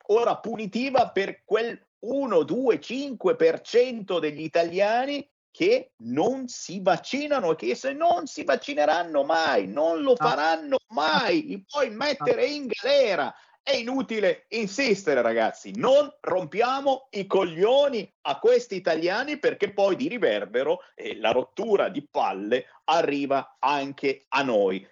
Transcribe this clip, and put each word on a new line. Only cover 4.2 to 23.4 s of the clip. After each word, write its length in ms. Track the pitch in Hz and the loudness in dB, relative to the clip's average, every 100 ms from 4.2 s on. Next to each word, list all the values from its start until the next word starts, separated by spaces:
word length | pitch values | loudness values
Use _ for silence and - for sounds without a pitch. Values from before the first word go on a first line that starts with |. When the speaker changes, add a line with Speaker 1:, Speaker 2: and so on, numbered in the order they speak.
| 156 147 | -2 -4
Speaker 1:
italiani 840 | 156 170 170 175 202 233 269 285 - _ _ | -2 0 0 0 2 2 0 -4 -8 _ _
che 440 | - 180 247 - - | -2 2 2 0 -14
non 480 | 113 131 208 269 247 | -4 0 0 -2 -8
si 340 | - - 190 | -12 -12 -2
vaccinano 720 | 185 160 - 269 294 277 180 | 0 0 -2 -6 -2 0 0
e 20 | - | -2
che 200 | 226 240 | -2 -4
se 180 | 262 | -4
non 340 | 277 339 349 294 | -2 0 0 -4
si 160 | - | -6
vaccineranno 800 | 285 262 - 285 147 160 - 147 | -2 -2 -2 0 2 0 0 -2
mai, 440 | 143 165 156 120 95 | 0 2 2 0 0
non 340 | 220 330 330 | -2 0 0
lo 120 | 277 247 | 2 2
Speaker 2:
Ah. 100 | 240 | 2
Speaker 1:
faranno 500 | 262 311 320 302 262 - | 2 0 0 -2 -4 -2
mai, 560 | 226 311 302 233 339 - | -2 0 2 2 0 -2
li 180 | 196 - | -10 -8
puoi 220 | 294 269 | -4 -4
Speaker 2:
Ah. 80 | 214 | -2
Speaker 1:
mettere 500 | 294 277 - 226 262 | -4 -2 0 2 0
in 220 | 294 262 | -2 -8
galera. 640 | 214 254 285 240 170 123 - _ _ | -4 2 4 4 2 -2 -6 _ _
È 140 | - 262 | -4 -4
inutile 680 | 233 269 226 220 190 - _ | -2 -4 -4 0 0 0 _
insistere, 720 | 220 196 - 262 196 - 131 | -6 -4 0 0 0 2 2
ragazzi, 520 | 113 113 110 - 104 104 | 2 2 0 -2 -10 -2
non 360 | 214 277 285 - | 4 4 4 -4
rompiamo 880 | - 180 160 196 233 269 277 262 - | -2 -2 -2 0 0 0 0 -2 -4
i 160 | 202 196 | -8 0
coglioni 840 | 190 185 160 208 269 285 240 160 _ | 0 0 2 4 4 4 0 -6 _
a 180 | 151 139 | -6 0
questi 360 | 220 247 - 190 | 4 4 2 -4
italiani, 600 | 180 160 170 208 277 302 | -2 0 0 -2 -4 -2
perché 360 | 160 135 196 | -2 0 -2
poi 220 | 196 196 160 | 2 2 2
di 120 | 139 | -2
riverbero, 720 | 240 117 104 98 120 143 180 - - | 0 2 0 -2 -2 0 -2 -6 -12
eh, 240 | 113 101 | -10 -2
la 100 | 110 | 0
rottura 580 | 120 127 - 220 190 110 | 0 -2 -4 0 2 2
di 180 | 113 - | -4 -6
palle 560 | 131 107 95 104 127 - _ - | -2 -2 -2 -2 -2 -2 _ 0
arriva 720 | 165 156 143 139 135 | 0 0 -2 -2 -2